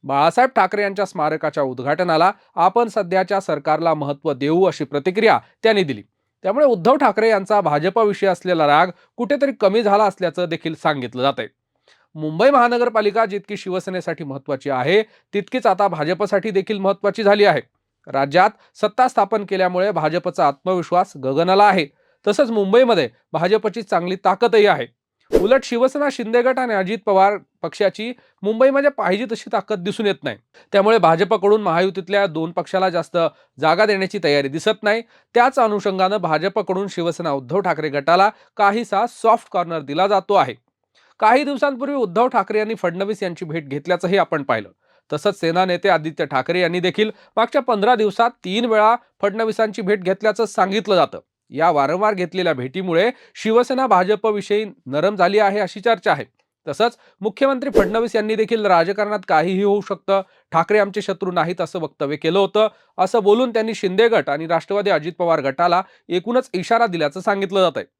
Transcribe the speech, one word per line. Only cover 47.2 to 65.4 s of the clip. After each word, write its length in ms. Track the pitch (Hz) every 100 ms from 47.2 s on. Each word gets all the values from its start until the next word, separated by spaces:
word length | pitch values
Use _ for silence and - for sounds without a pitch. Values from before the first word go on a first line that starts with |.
| _ -
मागच्या 260 | 233 285
पंधरा 340 | 262 214 214 247
दिवसात 340 | 214 196 233 - 180
तीन 200 | 196 240
वेळा 300 | 220 214 240 _ _
फडणवीसांची 600 | 202 208 220 214 220 214
भेट 220 | 196 208
घेतल्याचं 420 | 180 190 214 208 220
सांगितलं 500 | - 190 202 180 185
जातं. 240 | 143 82 _ _ _
या 220 | 135 165
वारंवार 420 | 151 139 180 214
घेतलेल्या 400 | 196 175 185 175
भेटीमुळे 580 | 139 127 139 185 165 220 247 _ -
शिवसेना 520 | 220 226 240 262 262
भाजपविषयी 800 | 202 190 208 220 208 196 208 214 - -
नरम 300 | 143 185 208
झाली 240 | 190 202
आहे 200 | 202 208
अशी 200 | 185 214
चर्चा 320 | 214 226 -
आहे. 140 | 143 - _ _ _ -
तसंच 300 | 113 233 - _ _
मुख्यमंत्री 480 | 208 - 269 262 269
फडणवीस 460 | 214 185 226 233 220
यांनी 200 | 214 220
देखील 300 | 208 226 202
"राजकारणात 540 | 175 165 196 208 208 -
काहीही 360 | 160 170 190
होऊ 180 | 202 202
शकतं, 400 | 190 190 - 196 190 _ _
ठाकरे 280 | 160 170 214
आमचे 220 | 202 202
शत्रू 300 | 196 185 190
नाहीत" 300 | 175 160 175
असं 180 | 165 185
वक्तव्य 360 | 156 _ 143 151
केलं 240 | 160 185
होतं. 280 | 190 208 214 _ _ -
असं 260 | 185 240
बोलून 260 | 202 220 254
त्यांनी 240 | 220 220
शिंदे 340 | 214 190 185 233
गट 220 | 220 143
आणि 180 | 147 160
राष्ट्रवादी 420 | 165 - 202 202
अजित 240 | 170 151 170
पवार 220 | 175
गटाला 420 | 165